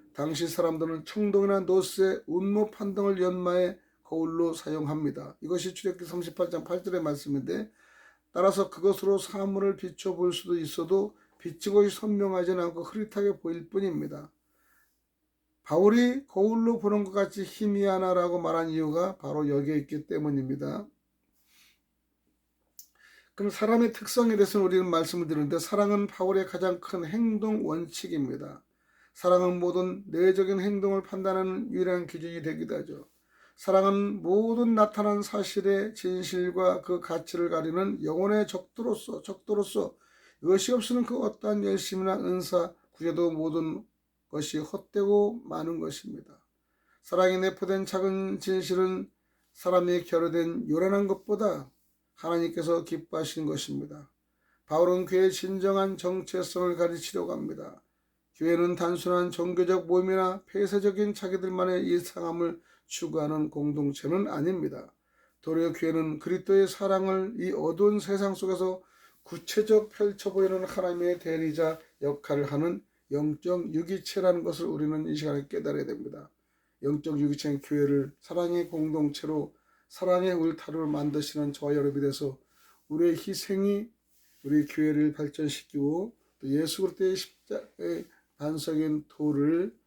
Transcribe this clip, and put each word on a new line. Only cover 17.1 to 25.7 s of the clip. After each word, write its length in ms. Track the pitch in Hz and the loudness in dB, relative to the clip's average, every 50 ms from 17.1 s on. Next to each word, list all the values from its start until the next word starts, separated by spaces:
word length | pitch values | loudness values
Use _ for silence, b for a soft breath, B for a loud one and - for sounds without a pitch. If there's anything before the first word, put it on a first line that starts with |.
같이 320 | 190 202 196 190 - 202 190 | 0 0 0 0 -2 -6 -10
희미하나라고 960 | - - - 214 208 202 202 196 196 190 185 190 185 185 180 175 175 175 175 | -8 -6 -2 0 0 2 2 2 2 2 2 2 2 2 2 2 2 0 0
말한 300 | 170 160 165 165 165 165 | 0 0 0 0 0 0
이유가 480 | 156 160 156 151 151 170 180 196 190 - | -2 -2 0 0 2 0 0 0 -2 -6
바로 300 | - 139 147 151 151 143 | -8 -6 -2 -2 0 2
여기에 300 | 143 143 139 147 156 151 | 2 0 0 0 0 -2
있기 280 | 147 - 156 151 151 - | -2 -4 -6 -8 -6 -4
때문입니다. 800 | - 151 151 151 143 135 131 131 139 147 143 143 - 208 208 - _ _ _ _ _ _ _ _ _ _ _ b b b b b b b b _ _ _ _ _ _ _ _ _ _ _ _ _ _ _ _ _ _ - - _ b b b b b b b b b | -4 -4 -2 -2 -2 -2 -2 -2 -4 -6 -6 -6 -8 -8 -10 -12 _ _ _ _ _ _ _ _ _ _ _ b b b b b b b b _ _ _ _ _ _ _ _ _ _ _ _ _ _ _ _ _ _ -20 -20 _ b b b b b b b b b
그럼 160 | - 202 208 | -4 -4 -2
사람의 420 | - - 220 214 233 233 240 220 | -2 0 2 4 4 6 4 4
특성에 460 | 226 - 208 - - 247 240 226 220 202 | 0 -2 -8 -4 2 2 4 4 6 4
대해서는 280 | 202 190 - 208 190 | 4 4 4 2 4
우리는 240 | 180 185 185 185 180 | 4 4 2 2 4
말씀을 380 | 165 165 160 160 - 175 170 151 | 2 2 2 0 -2 -4 -2 -2
드렸는데 320 | 160 151 147 143 170 165 | 0 0 0 0 0 -2
사랑은 480 | - - | -2 0